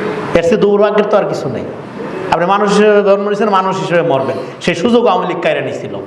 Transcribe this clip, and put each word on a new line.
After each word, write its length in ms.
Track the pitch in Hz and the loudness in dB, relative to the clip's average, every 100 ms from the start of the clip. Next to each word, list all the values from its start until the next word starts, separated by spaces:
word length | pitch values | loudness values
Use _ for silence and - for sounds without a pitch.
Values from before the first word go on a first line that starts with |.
| - - - | -6 -6 0
এর 80 | 170 | 0
চেয়ে 140 | 170 202 | 2 2
দুর্ভাগ্যের 480 | 202 202 208 208 | 2 4 2 2
তো 120 | 196 202 | 2 0
আর 80 | |
কিছু 240 | 170 147 139 | 0 -4 -6
নেই। 140 | 110 - - - - - - - | -6 -8 -12 -14 -12 -10 -8 -4
আপনি 140 | 165 175 | 0 2
মানুষ 220 | 202 202 | 2 2
হিসেবে 320 | 190 214 208 | 4 6 4
জন্ম 200 | 196 202 | 4 2
নিয়েছেন, 260 | 208 208 220 | 0 -2 0
মানুষ 320 | 190 190 185 | 2 0 -2
হিসেবে 220 | 160 170 | 0 0
মরবেন, 340 | 151 135 135 - - - | 2 0 -2 -6 -10 -6
সেই 140 | - | -4
সুযোগ 320 | 170 233 233 226 | -2 2 2 2
আওয়ামী 280 | 180 180 | 0 -2
লীগ 80 | 175 | -2
কায়রা 180 | 170 143 | -2 -2
নিছিল। 360 | 131 143 117 101 | -4 -8 -8 -10